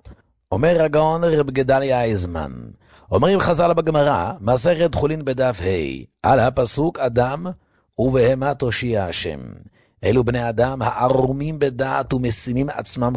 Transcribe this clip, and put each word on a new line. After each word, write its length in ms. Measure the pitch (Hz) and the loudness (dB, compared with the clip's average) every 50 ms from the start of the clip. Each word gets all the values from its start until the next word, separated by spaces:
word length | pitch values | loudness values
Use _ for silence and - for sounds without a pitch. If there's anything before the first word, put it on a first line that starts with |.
| - - - _ _ _ _ _ _ - | -20 -20 -20 _ _ _ _ _ _ -6
אומר 320 | 101 98 143 170 175 165 160 | -2 0 2 2 4 4 2
הגאון 400 | 156 147 151 156 156 160 165 170 | 2 2 2 2 2 2 2 2
רב 260 | 170 156 151 143 135 | 2 2 2 0 0
גדליה 520 | 131 135 131 127 135 135 139 135 127 123 | 0 0 2 2 2 2 2 2 2 2
אייזמן, 500 | 120 113 110 95 87 87 87 80 76 69 64 60 58 55 - _ _ _ _ - _ - | 2 0 0 -2 -2 -4 -6 -6 -8 -8 -10 -12 -14 -16 -18 _ _ _ _ -20 _ 0
אומרים 280 | 92 98 135 180 202 185 | 2 2 4 4 4 2
חז"ל 340 | - 175 175 151 175 175 165 | 2 2 2 2 4 2 2
בגמרא, 600 | 165 160 160 156 151 143 143 135 92 87 101 - - | 2 0 2 2 2 4 2 2 0 -2 -4 -6 -4
מסכת 540 | 98 110 127 127 - 175 175 160 170 160 - | 0 0 2 2 4 2 2 2 2 0 0
חולין 300 | - 147 147 156 156 143 | 0 0 0 -2 -2 -4
בדף 340 | 135 131 131 131 127 117 90 | -4 -2 0 0 0 0 -2
ה', 420 | 87 92 95 87 76 67 65 65 62 - _ _ - | -2 -2 -2 -2 -2 -4 -6 -10 -12 -16 _ _ 2
על 160 | 101 131 131 | 4 4 6
הפסוק 600 | 110 127 127 131 127 113 - 139 147 170 - - | 4 2 2 0 -2 -2 -2 -2 -2 -2 -2 -2
"אדם 460 | 139 127 117 123 123 127 139 156 175 180 180 - _ _ _ _ _ _ _ - | -4 -2 0 0 0 0 -2 -6 -8 -10 -12 -12 _ _ _ _ _ _ _ -2
ובהמה 540 | 117 131 131 131 - - 135 131 135 143 143 | 0 2 2 4 4 4 2 2 0 -2 -2
תושיע 520 | 139 139 120 107 - 123 120 117 104 95 | -2 -2 -4 -4 -4 -4 -2 -2 -2 -2
השם". 340 | 87 82 - - 85 76 69 64 57 50 50 - - _ _ _ _ _ _ - | -2 -4 -6 -6 -6 -8 -8 -10 -14 -16 -18 -20 -20 _ _ _ _ _ _ 0
אלו 200 | 98 113 127 120 | 2 2 2 2
בני 260 | 113 123 123 117 117 | 0 0 -2 -2 -2
אדם 320 | 113 110 120 131 135 131 | 0 0 0 0 0 -2
הערומים 800 | 113 120 - 107 120 127 131 131 131 131 135 139 143 156 160 147 | -4 -4 -2 0 0 2 2 2 2 0 0 -2 -4 -6 -4 -2
בדעת 540 | 143 139 127 120 131 131 135 143 131 - 139 | -2 -2 -2 -2 -4 -2 -2 -4 -2 -2 -2
ומשימים 560 | 127 123 120 110 - - 127 120 127 139 147 | -2 -2 -2 -4 -4 -4 -4 -2 -2 -2 -2
עצמם 440 | - - 113 - - 127 123 120 127 | -4 -8 -8 -8 -6 -4 -2 -2 -2